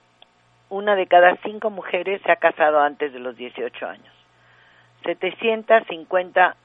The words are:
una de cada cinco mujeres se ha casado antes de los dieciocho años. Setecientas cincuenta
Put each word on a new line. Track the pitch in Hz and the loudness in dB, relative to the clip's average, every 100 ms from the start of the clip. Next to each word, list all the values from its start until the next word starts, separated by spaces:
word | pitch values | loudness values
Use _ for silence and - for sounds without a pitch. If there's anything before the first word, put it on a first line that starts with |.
| _ _ _ _ _ _ - | _ _ _ _ _ _ -12
una | 196 208 196 | -6 0 0
de | 175 | 4
cada | 175 180 185 | 6 6 4
cinco | 214 214 220 | -4 -8 -8
mujeres | 196 - 185 185 196 | -8 -6 -6 -4 -2
se | - | 0
ha | 170 | 2
casado | 165 - 151 151 | 0 2 2 4
antes | 147 143 147 | 2 -2 -8
de | 123 | -8
los | 123 117 | -12 -12
dieciocho | 123 - 120 - 95 | -14 -10 -10 -8 -12
años. | - _ _ _ _ _ _ _ _ _ _ | -14 _ _ _ _ _ _ _ _ _ _
Setecientas | 175 170 185 - 226 220 220 226 - | -8 -6 -6 -4 -2 -2 2 2 2
cincuenta | 165 151 180 180 180 175 - | -10 -4 -4 0 2 2 0